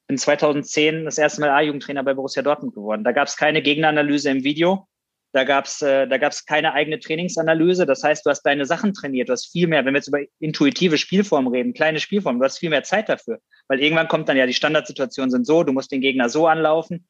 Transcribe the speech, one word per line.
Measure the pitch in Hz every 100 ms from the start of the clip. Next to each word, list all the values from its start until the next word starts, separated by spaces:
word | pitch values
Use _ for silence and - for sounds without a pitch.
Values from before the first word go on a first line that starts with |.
| -
bin | 135
zweitausendzehn | - 147 151 147 - 151 156 160
das | 156 143
erste | 151 -
Mal | 147
A-Jugendtrainer | 139 151 143 - 143
bei | 135
Borussia | 135 135 -
Dortmund | 135 147 131
geworden. | 107 104 107
Da | 113
gab's | 120 143 -
keine | 151 151
Gegneranalyse | 139 147 156 151 147 143 139
im | 135
Video. | 135 147 170 196 - _ _ _ _
Da | 131
gab's, | 131 139 - -
äh, | 147 135 127
da | 131
gab's | 147 - -
keine | 156 156
eigene | 139 151 151
Trainingsanalyse. | - 160 180 165 160 160 170 185 175
Das | 131
heißt, | 151 151
du | 151
hast | 139
deine | 147 143 135
Sachen | 165 208
trainiert. | 190 139 131 123
Du |
hast | 123 -
viel | 170 175
mehr, | 151 127
wenn |
wir | 139
jetzt | 135
über | 143 143 _
intuitive | 156 - 143 123 180 147
Spielformen | - 185 202 151 127
reden, | 123 123
kleine | 123 156 156
Spielformen, | - 202 165 123
du | 135
hast | -
viel | 170
mehr | 147
Zeit | - 196 214
dafür. | 143 - 110 _ _ _
Weil | 135
irgendwann | 147 160 160
kommt | 147 156
dann | 135
ja, | 127
die |
Standardsituationen | 117 151 156 147 147 127 - 131
sind | 127 123
so, | 160
du | 156
musst | 131 -
den | 139
Gegner | 135 131 120
so | 143 165
anlaufen. | 160 156 160 160 170